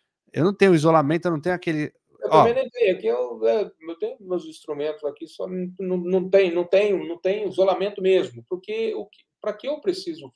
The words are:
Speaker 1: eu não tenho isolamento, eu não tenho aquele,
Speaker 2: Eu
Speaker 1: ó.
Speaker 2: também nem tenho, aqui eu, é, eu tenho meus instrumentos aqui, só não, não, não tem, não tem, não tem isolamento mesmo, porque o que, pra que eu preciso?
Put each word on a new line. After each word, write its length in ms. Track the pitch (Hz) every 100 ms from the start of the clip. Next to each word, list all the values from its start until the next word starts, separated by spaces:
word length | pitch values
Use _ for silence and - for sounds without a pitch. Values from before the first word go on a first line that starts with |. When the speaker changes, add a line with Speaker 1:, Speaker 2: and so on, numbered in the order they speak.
| _ _ _
Speaker 1:
eu 120 | -
não 100 | 170
tenho 200 | 196 196
isolamento, 520 | 170 156 160 139 165 175
eu 60 |
não 80 | 156
tenho 140 | 180 175
aquele, 360 | 175 156 151 - _ _
Speaker 2:
Eu 80 | -
Speaker 1:
ó. 80 | 156
Speaker 2:
também 100 | 233
nem 160 | 247 262
tenho, 260 | 247 214 -
aqui 100 | 214
eu, 400 | 240 247 226 220
é, 240 | 226 175 - 160
eu 120 | 165
tenho 180 | 214 254
meus 260 | 185 180 160
instrumentos 580 | 156 - 143 151 151
aqui, 220 | 147 143 165
só 200 | - 185
não, 220 | 185 180 -
não, 180 | 185 180
não 320 | 175 185 180
tem, 240 | 196 185
não 100 | 170
tem, 420 | 175 190 208 180 156
não 120 | 170
tem 260 | 185 208 202
isolamento 540 | 170 190 180 196 202
mesmo, 420 | 190 185 139 117 117
porque 460 | 180 - 220 220
o 100 | 214
que, 140 | 202 _ _ _
pra 100 | 214
que 160 | 196 262
eu 100 | 294
preciso? 500 | 208 175 175 151 135